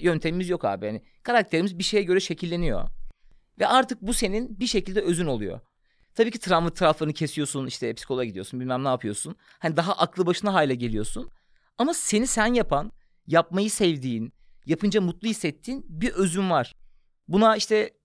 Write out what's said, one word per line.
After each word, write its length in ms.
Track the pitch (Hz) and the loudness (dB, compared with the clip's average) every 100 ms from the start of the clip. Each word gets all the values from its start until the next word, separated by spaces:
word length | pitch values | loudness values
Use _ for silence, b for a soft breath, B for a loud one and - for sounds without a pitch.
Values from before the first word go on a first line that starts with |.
yöntemimiz 480 | 175 160 160 175 180 | 2 2 0 -2 -2
yok 160 | 175 | -2
abi. 220 | 107 98 104 | -2 -2 -4
Yani 160 | 110 - _ | -8 -12 _
karakterimiz 560 | - 240 196 165 190 175 | 2 2 4 0 0 -2
bir 60 | |
şeye 180 | 190 208 | 0 0
göre 180 | 180 185 | 2 0
şekilleniyor. 680 | 190 165 175 175 160 98 - - - - - - _ - | 0 -4 -4 0 0 2 0 -4 -8 -12 -20 -20 _ -2
Ve 80 | - | 4
artık 360 | 254 262 247 | 4 4 -2
bu 120 | 196 | -4
senin 460 | - 202 214 254 196 | -2 0 -2 -6 -4
bir 60 | 233 | -2
şekilde 340 | 208 185 202 | 0 0 -2
özün 260 | 165 170 160 | 0 0 0
oluyor. 340 | 117 98 117 - _ _ _ _ | -2 -4 -8 -14 _ _ _ _
Tabii 160 | - 226 | 2 2
ki 80 | - | 0
travma 320 | 180 170 170 | 0 2 2
taraflarını 440 | - 165 - 156 | 2 2 2 -2
kesiyorsun, 520 | 147 151 156 143 139 127 | -2 -4 -2 -4 -4 -6
işte 280 | - 120 | -6 -6
psikoloğa 300 | 110 - 127 | -6 -4 -4
gidiyorsun, 360 | 117 95 98 127 | -4 -6 -10 -8
bilmem 240 | 127 127 | -4 -2
ne 40 | 139 | 0
yapıyorsun. 480 | 127 107 107 - - b b | -2 -2 -6 -8 -12 b b
Hani 180 | 165 156 | -2 0
daha 160 | 170 | 0
aklı 340 | - 170 180 175 | 0 0 2 0
başına 280 | 175 208 | 0 0
hale 200 | 190 143 | 2 2
geliyorsun. 560 | 127 120 107 107 - - - _ _ _ - | 0 -2 -2 -2 -6 -10 -16 _ _ _ -2
Ama 160 | 277 | 0
seni 320 | 330 - 214 254 | 0 0 0 0
sen 280 | 226 220 | 0 2
yapan, 380 | 247 208 135 220 - _ _ - | 2 2 0 -2 -12 _ _ 2
yapmayı 440 | 165 165 185 208 | 2 4 0 0
sevdiğin, 640 | - 185 147 127 113 117 - - - - | 2 2 2 -2 -4 -6 -12 -20 -16 -4
yapınca 340 | 165 208 214 | 0 2 2
mutlu 280 | 180 - 220 | 0 -2 -4
hissettiğin 580 | 214 165 - - 277 - | -2 -4 -6 -8 -10 -10
bir 220 | 160 190 | -4 -2
özün 380 | - 190 180 185 | 0 0 2 2
var. 240 | 156 120 - - - _ _ - | 2 0 -8 -20 -20 _ _ 0
Buna 280 | 190 220 214 | 4 6 4
işte 340 | - 214 208 - | 2 0 0 -8